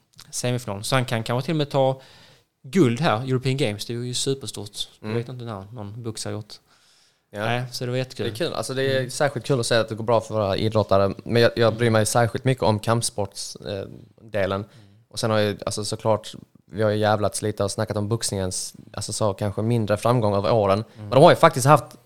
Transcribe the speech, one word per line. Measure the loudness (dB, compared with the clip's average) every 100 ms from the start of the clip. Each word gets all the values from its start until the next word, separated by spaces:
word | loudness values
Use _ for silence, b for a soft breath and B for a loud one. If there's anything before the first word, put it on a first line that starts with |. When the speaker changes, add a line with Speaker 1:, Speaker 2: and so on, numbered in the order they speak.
| _ -20 -14
Speaker 1:
semifinal. | -6 -4 -4 -4 -8
Så | -2 -2
han | 0
kan | -4
kanske | -2 -4 -2
till |
och | -2
med | -2
ta | 2 2 0 B B B B _ _ -2
guld | 2 4 2
här, | 0 0
European | 0 -2 0 -2
Games, | -2 -4 -8
det |
är | -8
ju | -6
superstort. | -4 -2 -4 -6 -12 -10 -10 -12 _
Speaker 2:
Mm. | -6
Speaker 1:
Jag | -6
vet | -6
inte | -10 -10
när | -12 -12
någon | -14 -12 -10
boxare | -10 -8 -8
har | -8
gjort. | -10 -18 b b b b b b _
Speaker 2:
Ja. | -6 -4
Speaker 1:
Nej, | -4 -6
så | -8 -4
det |
var | -4
jättekul. | -6 -6 -6
Speaker 2:
Det |
är | -4
kul. | -4
Alltså, | -4 -6
det | -4
är | 0 0
Speaker 1:
Mm. | -2
Speaker 2:
särskilt | -2 -2 -2 -2
kul | -2
att | 2
se | 2
att | 0
det | -4
går |
bra | 0 0
för | 2
våra | -2 0 0
idrottare. | 2 2 4 4 2 -2
Men | -2 4
jag, | 4 4
jag | 2 4
bryr | 2
mig | 4 4
särskilt | 2 2 0
mycket | 0 2
om | 2 2
kampsports-, | 2 0 -2 -4 -8 -8 -14 -12 -10
eh, | -8 -10 -14 -20 _
delen. | -6 -2 0 -2
Speaker 1:
Mm. | -6 b b b _
Speaker 2:
Och | -4
sen | 0
har | 2
jag, | 2 -2 -6
alltså, | -6 -6
såklart, | -2 0 0 -2 -18 -20 _ _
vi | -2
har | 0
ju | 2
jävlats | 2 2 0 -2
lite | -4 -2
och | -2
snackat | -2 -4 -2
om | -2
boxningens, | -4 -4 -4 -4 -6 -10 -14 -16
alltså, | -12 -8
så | -2 -2
kanske | -2 -4 -2
mindre | 0 0 0 0
framgång | 2 2 2 2
över | 2
åren. | 4 4 2
Speaker 1:
Mm. | -2 B
Speaker 2:
Men | 2
de | 8
har | 8
ju | 8
faktiskt | 6 6 6
haft | 6 4 -18